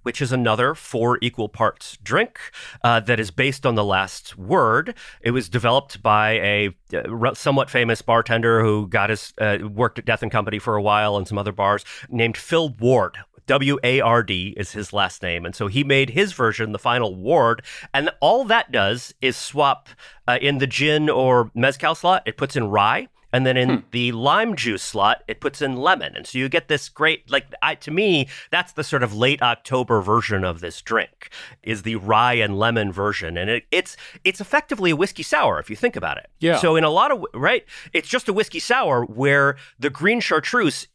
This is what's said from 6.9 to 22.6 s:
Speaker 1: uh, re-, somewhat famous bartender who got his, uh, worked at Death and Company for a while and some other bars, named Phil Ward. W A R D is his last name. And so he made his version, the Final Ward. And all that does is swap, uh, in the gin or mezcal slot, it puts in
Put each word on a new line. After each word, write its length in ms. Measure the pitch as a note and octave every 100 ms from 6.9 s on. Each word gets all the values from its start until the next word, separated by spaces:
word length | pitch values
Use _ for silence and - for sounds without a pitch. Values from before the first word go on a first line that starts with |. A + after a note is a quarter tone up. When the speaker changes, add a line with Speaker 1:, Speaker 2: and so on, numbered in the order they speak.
Speaker 1:
uh, 160 | D#2+ -
re-, 260 | A2+ A#2+
somewhat 360 | - D3+ C#3 C3
famous 320 | B2+ A#2 A2+
bartender 600 | - A#2 A2+ A2+ A#2 A2+
who 240 | A2 G#2+ G2
got 220 | G#2+ G#2
his, 240 | G#2+ - -
uh, 180 | G#2+ G2+
worked 360 | G#2 G2+ A#2+ -
at 60 |
Death 180 | A#2 A2+
and 80 | A2
Company 280 | A2 G2+ G#2
for 180 | A#2+ G#2+
a 60 |
while 340 | G#2 G#2 G#2+ G2+
and 100 | F2+
some 120 | G#2
other 140 | G#2
bars, 340 | G2 G2 G#2 - - -
named 260 | A#2+ A#2 -
Phil 320 | - E3 D#3
Ward. 480 | G#2+ A#2+ B2+ F#2 - - _ -
W 320 | C3+ C3+ C#3
A 200 | B2 C3
R 200 | A2+ A#2
D 300 | G#2 F#2 F#2 -
is 140 | F#2+
his 200 | G2+ G2
last 300 | G#2 F#2+ -
name. 240 | F2+ E2+ F2+
And 80 | -
so 120 | G2+
he 140 | A#2+
made 280 | C#3 C3+ C3+
his 240 | B2+ G3+
version, 380 | F3 A#2 G#2 A2
the 60 | G2+
Final 360 | B2 B2 A2
Ward. 480 | F#2 G2+ E3 A#2 A#2 - - -
And 160 | C#3 D#3 -
all 240 | D3+ A#3
that 260 | A#3 A3+ -
does 440 | B2 G2 B2 - -
is 160 | C3 -
swap, 500 | - C#3 C#3 - - - - - -
uh, 100 | B2
in 160 | C3+ C#3
the 80 | C3+
gin 420 | C3 D3 D3+ D#3
or 420 | C3 C3 B2 A2+
mezcal 400 | A#2 C3 C3 D#3
slot, 300 | D#3+ F3 F#3 -
it 100 | -
puts 200 | C3+
in 120 | C#3